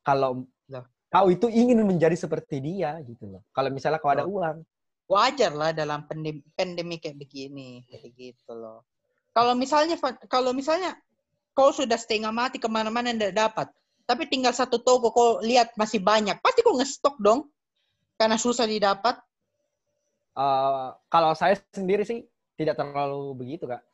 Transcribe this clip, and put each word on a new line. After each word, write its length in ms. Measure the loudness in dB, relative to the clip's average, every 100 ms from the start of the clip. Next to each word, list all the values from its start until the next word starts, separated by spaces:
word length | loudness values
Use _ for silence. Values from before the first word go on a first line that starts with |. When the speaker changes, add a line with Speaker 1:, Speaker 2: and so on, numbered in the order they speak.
Speaker 1:
Kalau 440 | 0 0 0 -2 -10 _ _
Speaker 2:
Loh. 180 | -18 -18 _ _
Speaker 1:
kau 180 | 4 4
itu 180 | 4 2
ingin 320 | 4 4 4
menjadi 320 | 4 4 2
seperti 460 | 2 -4 -8 -6 -8
dia, 400 | -8 -6 -6 -8
gitu 220 | -14 -18 -18
loh. 140 | -20 _
Kalau 200 | -4 -4
misalnya 260 | -2 -2 -2
kau 140 | 0
ada 100 | 0
Speaker 2:
Loh. 140 | 0
Speaker 1:
uang. 320 | -4 -6 -8 -16 _ _ _ _
Speaker 2:
Wajar 420 | 2 2 2 -2
lah 240 | 0 -4
dalam 320 | -2 -4 -6 -8
pandem-, 380 | -10 -8 -10 _
pandemi 400 | -6 -6 -6 -10
kayak 240 | -10 -12 -14
begini, 640 | -18 -14 -14 -14 -16 -18
kayak 320 | -20 -20 -20
gitu 400 | _ -20 -20 _
loh. 320 | -16 -16 -20 _ _ _ _ _
Kalau 240 | 0 2 0
misalnya, 400 | 0 2 2 0
Fa-, 160 | -4 -6
kalau 300 | -4 -2 0
misalnya 400 | -2 -2 -2 -4 -10 _ _ _ _ _
kau 240 | 2 2
sudah 240 | 4 -2 -2
setengah 320 | -2 -4 -4
mati 320 | -4 -4 -4
kemana-mana 480 | -4 -2 -2 -4 -4
tidak 240 | -2 -2
dapat, 320 | 0 0 -2 -10 _ _ _
tapi 260 | -4 -4 -2
tinggal 240 | 0 0
satu 240 | 0 -2 0
toko 320 | 4 4 4
kau 200 | 4 4 4
lihat 340 | 2 2 2
masih 240 | 0 -2 0
banyak, 400 | 2 2 2 0
pasti 240 | 0 4
kau 160 | 4 2
ngestok 400 | -2 0 -2 2
dong, 320 | 2 2 0 _ _ _ _ _ _
karena 240 | _ 0 2
susah 320 | 0 0 0
didapat. 480 | 2 0 2 -2 -2 _ _ _ _ _ _ _ _ _ _ _
Speaker 1:
Eh, 560 | -2 0 2 2 -2 -6 -12 _
kalau 220 | 2 4
saya 240 | 2 2 0 _
sendiri 320 | -8 -2 0 0
sih 160 | -6 -10 _ _
tidak 240 | _ -4 -2
terlalu 560 | -4 -4 -4 -6 -8
begitu, 320 | -10 -10 -10 -10
Kak. 160 | -12 _